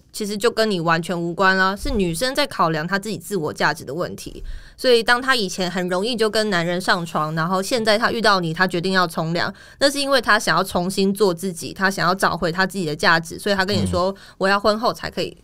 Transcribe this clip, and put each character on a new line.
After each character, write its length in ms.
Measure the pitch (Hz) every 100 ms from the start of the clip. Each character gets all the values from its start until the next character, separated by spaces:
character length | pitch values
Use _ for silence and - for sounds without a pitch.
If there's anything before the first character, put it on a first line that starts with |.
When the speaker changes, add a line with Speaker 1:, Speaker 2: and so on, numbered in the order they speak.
| _
Speaker 1:
其 120 | -
实 100 | 202
就 160 | 208 233
跟 200 | 220 220
你 100 | 185
完 220 | 165 165
全 180 | 170 175
无 140 | 170
关 200 | 170 190
了， 220 | 190 190 202
是 140 | 285
女 240 | 240 180
生 200 | 165 254
在 120 | 277 -
考 240 | - 170
量 160 | 160 170
她 120 | 196
自 120 | 214
己 80 | 170
自 180 | - 202
我 160 | 147
价 220 | 101 175
值 100 | 151
的 80 | -
问 220 | 151 151 196
题。 260 | - - - - - -
所 140 | 262
以 120 | 240
当 180 | 226 247
她 160 | 262 254
以 120 | 190
前 220 | 180 180
很 180 | 185 180
容 160 | 180
易 120 | 220 233
就 120 | 220
跟 180 | 220 214
男 140 | 180
人 160 | 165 180
上 240 | 185 196
床， 300 | 170 165 151
然 120 | 160 165
后 140 | 190
现 220 | 190 254
在 140 | 220 214
她 120 | 233
遇 100 | 233
到 200 | 214 190
你， 140 | 170
她 120 | 165 226
决 140 | 175
定 120 | 185
要 140 | 190 175
从 260 | - 160
良， 180 | 170 117 - - -
那 120 | 277
是 100 | 277
因 100 | 277
为 100 | 269
她 180 | 240 214
想 180 | 208 160
要 80 |
重 260 | 190 185 175
新 220 | 190 196
做 220 | 202 202
自 180 | 170 190
己， 200 | 170 135
她 180 | - 190
想 160 | 190 165
要 60 |
找 220 | 190 190 165
回 140 | 175
她 160 | 175 190
自 120 | 196
己 60 |
的 120 | 160 156
价 240 | 202 165
值， 180 | 165 170
所 140 | 208
以 20 |
她 100 | 196
跟 120 | 190 202
你 100 | 190
说： 240 | 175 190
Speaker 2:
嗯。 60 | 196 - -
Speaker 1:
“我 100 | 190
要 100 | 202
婚 200 | 220 214
后 140 | 233
才 180 | 165 -
可 120 | -
以 140 | 170 -